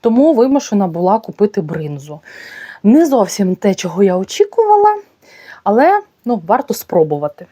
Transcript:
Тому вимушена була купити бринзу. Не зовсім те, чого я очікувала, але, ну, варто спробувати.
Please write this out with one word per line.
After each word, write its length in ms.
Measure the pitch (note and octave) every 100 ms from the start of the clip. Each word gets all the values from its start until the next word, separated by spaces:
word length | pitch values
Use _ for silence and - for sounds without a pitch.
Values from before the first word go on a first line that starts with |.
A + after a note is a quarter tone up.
Тому 320 | A#3 A#3 D4+
вимушена 540 | C4+ B3+ C#4 - G#3 F#3+
була 320 | D#3+ F3+ A3
купити 420 | - - G#3 G#3
бринзу. 580 | D#3 E3 D3+ C#3+ C#3+ D3+ - - - - - -
Не 220 | G3+ C#4 E4
зовсім 500 | C4 F#3 - F#3 F#3
те, 200 | G3+ F#3+
чого 280 | F3+ E3
я 140 | G3 F3+
очікувала, 800 | G3 - G4+ - G#4+ G#4 G#4 G#4 G4+ _ _ - - -
але, 380 | - G#3+ D#4 G4+ G#4 _ A#3
ну, 160 | A3+ D#3+
варто 260 | B3 C4+
спробувати. 720 | A#3 - F3 D#3 D3 D3 - F3+